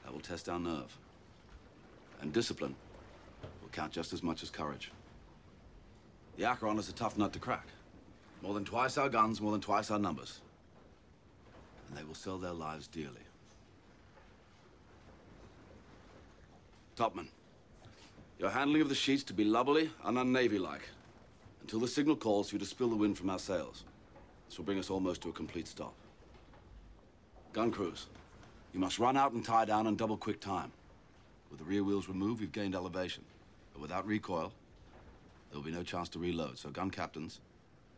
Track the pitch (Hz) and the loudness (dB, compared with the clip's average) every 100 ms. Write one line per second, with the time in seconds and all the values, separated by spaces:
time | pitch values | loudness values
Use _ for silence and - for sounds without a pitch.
0 | 67 69 82 85 - 87 87 78 58 - | -10 -10 -8 -6 -4 -2 -2 -2 -6 -14
1 | - - - - - - - - - - | -20 -20 -20 -20 -20 -20 -20 -20 -20 -20
2 | - - 73 92 120 - 69 67 - - | -20 -10 0 2 2 -2 -4 -6 -14 -18
3 | - - - - - - - - 78 - | -18 -20 -20 -16 -14 -14 -10 -6 -4 -4
4 | 80 87 85 78 80 - 76 65 - - | -4 -2 -2 -2 -6 -4 -4 -4 -10 -14
5 | - - - - - - - - - - | -20 -20 -20 -20 -20 -20 -20 -20 -20 -20
6 | - - - - 104 123 110 107 95 - | -20 -20 -18 -2 0 0 0 0 -2 -2
7 | 113 107 101 85 - 117 - - - - | -2 2 0 0 -4 -4 -4 -18 -20 -20
8 | - - - - 92 101 98 117 127 127 | -20 -20 -20 -10 -4 -2 -2 0 2 2
9 | 135 113 110 104 104 107 98 101 107 104 | 2 6 6 6 2 0 4 2 4 2
10 | 98 71 - - - - - - - - | 2 0 -8 -14 -18 -20 -20 -20 -20 -20
11 | - - - - - - - - - 71 | -20 -20 -20 -20 -20 -20 -20 -20 -12 -10
12 | 76 78 98 95 90 85 78 78 71 82 | -10 -10 -6 -4 -4 -4 -4 -6 -8 -8
13 | 71 62 - - - - - - - - | -8 -10 -18 -20 -20 -20 -20 -20 -20 -20
14 | - - - - - - - - - - | -20 -20 -20 -20 -20 -20 -20 -20 -20 -20
15 | - - - - - - - - - - | -20 -20 -20 -20 -20 -20 -20 -20 -20 -20
16 | - - - - - - - - - - | -20 -20 -20 -20 -20 -20 -20 -20 -20 0
17 | 113 95 80 - - - - - - - | 0 0 -12 -14 -20 -20 -20 -20 -20 -20
18 | - - - - 95 110 143 151 147 135 | -20 -20 -20 -4 0 2 6 6 6 4
19 | - 139 - 95 104 113 127 151 160 - | 4 4 2 4 6 6 8 6 4 -2
20 | 95 120 123 127 123 101 85 69 - - | 0 2 4 6 6 4 0 -4 -10 -16
21 | - - - - - - - 110 120 147 | -20 -20 -20 -20 -20 -18 -4 0 2 2
22 | 143 147 113 101 98 101 98 - 123 110 | 4 4 4 4 4 -2 -4 0 2 6
23 | 104 92 92 92 - 90 65 - - - | 4 4 0 -2 0 -2 -2 -10 -18 -20
24 | - - - - - - 82 98 92 95 | -20 -20 -20 -20 -16 -8 -2 -2 0 0
25 | 92 87 87 - 78 85 80 - - - | 0 0 -4 -6 -6 -6 -6 -8 -10 -10
26 | - - - - - - - - - - | -20 -20 -20 -20 -20 -20 -20 -20 -20 -20
27 | - - - - - 110 117 101 90 80 | -20 -20 -20 -20 -8 0 2 2 -2 -4
28 | - - - - - - - 92 92 95 | -12 -16 -20 -20 -20 -20 -10 -2 -2 4
29 | 123 135 139 117 117 113 110 107 110 104 | 4 6 4 2 2 4 6 4 4 2
30 | 113 107 - 101 101 92 76 - - - | 0 0 -2 -4 -2 -4 -4 -12 -20 -20
31 | - - - - - 73 80 101 98 101 | -20 -20 -20 -20 -20 -12 0 2 2 0
32 | 90 95 101 117 98 - 101 92 90 90 | 0 -2 0 0 -4 -2 -2 -2 -4 -4
33 | 90 - - - - - - - 76 90 | -4 -6 -12 -20 -20 -20 -20 -14 -6 -6
34 | 98 107 104 87 87 - - - - - | 0 -2 0 -2 -2 -8 -20 -20 -20 -20
35 | - - - - - 73 71 85 87 90 | -20 -20 -20 -20 -14 -10 -6 -6 -4 -4
36 | 87 - 87 82 73 62 76 73 95 92 | -4 -2 0 0 -2 -4 -10 -4 -4 -2
37 | 85 80 78 - - - - - - | -6 -6 -10 -10 -20 -20 -20 -20 -20